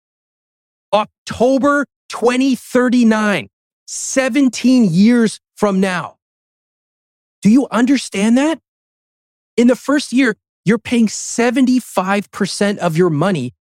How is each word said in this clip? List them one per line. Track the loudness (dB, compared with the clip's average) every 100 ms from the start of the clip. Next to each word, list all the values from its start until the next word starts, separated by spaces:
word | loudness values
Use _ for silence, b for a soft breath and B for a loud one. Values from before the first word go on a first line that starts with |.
| _ _ _ _ _ _ _ _ _
October | -2 -2 _ -16 -2 0 2 0 0 -4 _ -18
twenty | -4 -2 0 0
thirty-nine, | -2 -2 0 2 4 4 2 0 -2 -6 _ _ _ -18
seventeen | -14 -6 -4 -2 0 0 0 0 2 2
years | 4 4 4 0 -4 _ -4
from | -2 0
now. | -2 -4 -10 -16 _ _ _ _ _ _ _ _ _ _ _ _
Do | 2
you | 4 2
understand | 0 0 0 -2 -2 0 2
that? | 2 -2 _ _ _ _ _ _ _ _ _ 0
In | 2
the | 2
first | 0 -4 -2
year, | 0 0 -2 _ _
you're | -2 -2
paying | 0 0 0
seventy-five | -2 -8 -2 -2 0 0 0 -2 -4 -2 -4 -6
percent | -6 -6 -2 -4 -2
of | -2 0
your | 0
money | 0 -2 -2 -6 -12